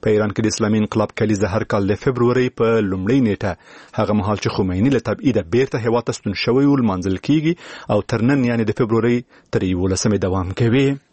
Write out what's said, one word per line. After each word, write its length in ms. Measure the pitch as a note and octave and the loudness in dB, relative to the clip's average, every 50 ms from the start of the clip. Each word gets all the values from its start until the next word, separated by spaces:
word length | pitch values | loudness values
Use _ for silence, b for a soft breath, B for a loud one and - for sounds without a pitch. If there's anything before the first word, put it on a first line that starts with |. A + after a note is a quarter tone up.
په 140 | - A2+ G#2+ | 0 2 2
ایران 200 | G#2 G#2+ G#2 G2+ | 2 2 0 -2
کې 60 | - | -2
د 140 | A2 G#2+ G#2 | -2 -2 0
اسلامي 300 | - A2 G#2 G#2+ A2 G#2+ | 0 0 0 2 0 0
انقلاب 320 | G#2 - A2 G#2 - - - A#2 | 0 0 -2 -2 -2 -2 -2 0
کلیزه 320 | A2 G#2+ G2 G2+ G2 F2+ | 0 0 0 0 0 -2
هر 140 | A2 G#2 - - | -2 -2 -2 -2
کال 140 | G#2+ G2+ F#2+ | -2 0 0
د 60 | G#2 G2 | -2 0
فبرورۍ 480 | - C#3+ C3 B2 A#2+ A#2+ B2 B2+ B2+ B2+ - - | 0 -2 0 2 2 2 2 2 0 0 0 0
په 220 | A#2 A2+ A2+ A2+ | 0 2 2 2
لومړۍ 380 | G#2+ G2 F#2+ F#2 F#2 G2+ B2+ C#3 C3 | 0 0 -2 -4 0 0 2 2 2
نیټه، 260 | A2 G2 - - G2+ E2+ - B B B B B B B - | 2 0 0 -2 -6 -6 -6 B B B B B B B -4
هغه 140 | G#2+ G2 G#2 G#2 | -2 0 0 0
مهال 180 | F#2 G2+ G#2+ G2+ | 0 0 -2 0
چې 160 | - A#2 - | -2 -4 -2
خمیني 380 | - G#2+ F#2 F2+ F#2 G#2 C3+ C#3 | -2 -2 -2 0 0 2 2 2
له 100 | A#2+ - - | 0 0 -2
تبعیده 340 | G#2 - - C#3 A#2 G#2+ F2+ D#2+ E2+ | -4 -2 0 0 0 0 -2 0 0
بیرته 260 | A#2 C3+ C3+ - C3+ A2 | 0 0 0 -2 -4 -2
هیواد 220 | A#2+ A2+ A#2+ A#2 - | 0 0 0 0 -2
ته 80 | A#2 - | -8 -6
ستون 200 | _ G#2+ G2 - - | _ -6 -6 -4 -2
شوی 220 | - A#2+ C3 C#3 | 0 2 2 4
و، 140 | C#3+ C#3+ C#3 | 4 4 2
لمانځل 360 | A#2+ A2 F#2+ F2+ F2 F#2+ F#2+ F#2 - - | 2 0 0 -2 -2 -2 -4 -4 0 0
کیږي 260 | C#3+ D#3+ D3+ D#3+ F3 B B B B B B B A#2+ | 0 2 2 0 -2 B B B B B B B -2
او 60 | G#2 | -2
تر 200 | G2 - - A2+ | 0 0 -2 0
نن، 240 | A2 B2 C#3+ C#3+ B2+ A#2+ | 0 2 2 2 0 0
یعنې 140 | A#2+ A2+ A2+ | 0 0 0
د 60 | G#2 G#2+ - | -2 0 -2
فبرورۍ 380 | C3+ G#2+ A2+ A2+ G#2+ A#2+ A#2+ B2 A#2+ b b b b b | 0 0 2 0 2 2 0 0 -4 b b b b b
تر 100 | - A2 F#2+ F#2 | -4 -2 0 0
یولسمې 480 | F#2 F2+ F#2 F#2+ F#2 F2+ - A2+ G#2 G2 | 0 0 0 0 -2 0 0 0 0 0
دوام 340 | F#2 F#2+ F#2 F#2+ F2+ F2+ | 0 -2 -2 -2 -4 -4
کوي. 360 | F#2 - B2 A#2 A2 C3+ C#3 C#3 C#3 C#3 _ _ | -2 0 0 2 2 2 2 2 0 -4 _ _